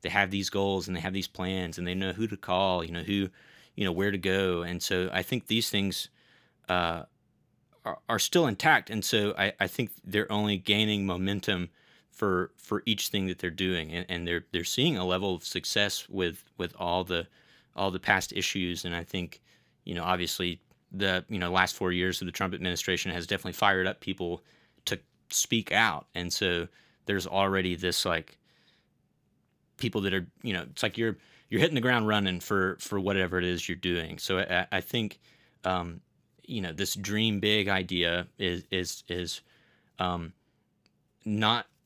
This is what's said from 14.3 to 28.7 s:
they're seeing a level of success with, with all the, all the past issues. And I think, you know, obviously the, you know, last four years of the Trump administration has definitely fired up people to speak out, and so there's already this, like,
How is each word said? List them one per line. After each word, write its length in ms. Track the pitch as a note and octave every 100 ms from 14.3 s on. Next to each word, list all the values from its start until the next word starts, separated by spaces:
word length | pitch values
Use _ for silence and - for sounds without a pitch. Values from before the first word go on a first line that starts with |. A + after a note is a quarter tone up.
| E2+ -
they're 120 | -
seeing 340 | E2+ - C3+ G#2
a 80 | F#2
level 300 | F#2 G2 F2
of 80 |
success 640 | - F#2 - G#2+ G2+ - -
with, 360 | F#2+ F2 E2 - -
with 160 | F2+ -
all 240 | F2 F2+
the, 240 | F2 E2+ E2 _ _ - _ -
all 160 | G2
the 80 | F2+
past 340 | - F#2+ -
issues. 520 | F#2 - G2+ F2 F2 F2+
And 100 | E2+
I 80 |
think, 380 | E2+ F#2+ E2+ - _ _ _ _
you 100 | -
know, 100 | F2
obviously 580 | E2+ F2+ E2 - F2 - _ _ _
the, 340 | F#2+ G2 F#2 -
you 80 | G2+
know, 140 | F2
last 240 | F#2 F#2 -
four 160 | F#2
years 300 | F2+ F#2 F2+
of 40 | F2+
the 60 |
Trump 220 | - F#2+ -
administration 560 | F#2 F2 - F2+ F#2+
has 160 | F2 D#2+
definitely 260 | G2 F#2
fired 320 | - G2+ F#2+ F#2
up 140 | -
people 440 | - F#2 F2 F2 _ _ _ _ -
to 120 | F#2+ _ _ -
speak 440 | - - A#2 -
out, 340 | G2 A2+ D2 - F2
and 160 | F2
so 380 | - F#2+ F2 E2+ - _ _ -
there's 220 | G2 F2+
already 480 | G2 G2 F#2+ F#2 E2+
this, 300 | F2+ - F#2
like, 320 | E2 - - _ _ _